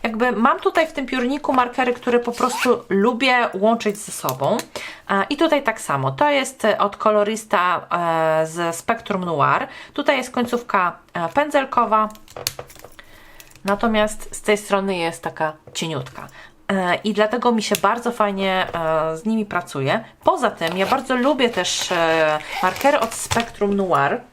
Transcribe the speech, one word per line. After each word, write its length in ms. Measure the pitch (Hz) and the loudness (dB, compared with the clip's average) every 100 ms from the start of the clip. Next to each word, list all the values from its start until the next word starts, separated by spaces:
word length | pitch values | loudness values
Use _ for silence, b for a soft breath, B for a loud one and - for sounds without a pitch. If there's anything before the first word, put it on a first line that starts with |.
jakby 280 | - 220 247 | -4 0 0
mam 280 | 208 240 320 | 2 2 2
tutaj 280 | 392 359 320 | 0 0 0
w 60 | |
tym 120 | - | -4
piórniku 480 | 262 262 247 285 - | -4 -2 -2 -2 0
markery, 400 | 262 247 247 254 | 0 0 0 -2
które 260 | 240 - 240 | 0 0 0
po 120 | 240 | 0
prostu 540 | 233 254 - 247 240 - | -2 -2 0 2 0 2
lubię 600 | 196 220 233 262 247 226 | 2 2 2 2 2 2
łączyć 440 | 190 214 226 214 208 | 2 2 2 -2 -4
ze 140 | - | -10
sobą. 460 | - - 131 139 220 - B B B - | -8 -6 -2 0 0 -4 B B B -2
E, 160 | 196 190 | 0 0
i 80 | 294 | 2
tutaj 260 | 330 294 | 2 2
tak 180 | 277 220 | 0 -4
samo. 300 | - 139 131 | -4 -2 -2
To 180 | 135 196 | 2 2
jest, 360 | 185 - - | 2 -2 -2
e, 120 | 214 - | 0 2
od 200 | 202 - | 0 0
kolorista, 920 | 214 214 208 220 - 190 180 170 - 170 170 165 160 160 | 2 2 2 -2 -2 0 2 0 -2 -2 0 2 2 2
e, 60 | 160 | 0
ze 260 | 165 170 | -2 -4
Spectrum 520 | 165 - 170 - 196 | -2 -4 -4 -2 -4
Noir. 420 | 180 151 135 156 277 B B | -2 2 2 2 -2 B B
Tutaj 240 | - 294 269 | -2 2 2
jest 140 | 254 | 0
końcówka, 680 | 254 240 240 240 202 180 - _ | -2 -2 -2 0 0 0 -2 _
e, 160 | 175 170 | -6 0
pędzelkowa, 800 | - 302 285 269 - 220 214 214 214 - - - - - - - - B B B B B B | 0 2 0 2 0 2 2 0 -4 -18 -8 -8 -8 -16 -20 -20 -20 B B B B B B
natomiast 680 | 196 202 233 214 214 - - | -4 0 2 2 0 -2 -12
z 60 | - | -8
tej 160 | - 208 | 0 0
strony 400 | - 202 196 180 | 2 -2 0 -2
jest 260 | 170 165 | -4 -4
taka 300 | 165 - 156 156 - | -10 -4 -4 -4 -12
cieniutka. 540 | - 165 147 131 - - B B _ - | -8 -6 -6 -8 -14 -16 B B _ -4
E, 240 | 196 180 | 0 0
i 180 | 175 214 | 0 0
dlatego 380 | 208 214 240 240 | 2 2 2 2
mi 120 | 226 | 2
się 120 | - | 0
bardzo 360 | 202 196 233 240 | 2 2 2 -4
fajnie, 560 | 240 208 190 196 185 - | 0 0 0 0 0 -2
e, 440 | 170 160 160 160 160 | -2 0 0 0 -2
z 80 | |
nimi 200 | 214 226 | -2 -2
pracuje. 580 | 208 175 - 143 135 220 226 - | -2 -4 -4 -4 -2 -2 -4 0
Poza 280 | - 359 233 | 0 2 -2
tym 260 | - 165 180 | -2 -4 -2
ja 80 | |
bardzo 300 | 190 269 - | 0 0 0
lubię 340 | 254 254 277 240 | 0 2 2 0
też, 420 | - 180 - - | 0 -2 -4 -2
e, 480 | 180 165 160 156 151 B - | 0 2 4 2 2 B -2
markery 360 | 185 185 277 294 | -2 2 2 2
od 140 | 226 | 0
Spectrum 600 | - - 240 233 - 202 | -6 -2 -2 -2 -2 0
Noir 480 | 202 185 147 139 226 - | 0 2 2 2 0 -8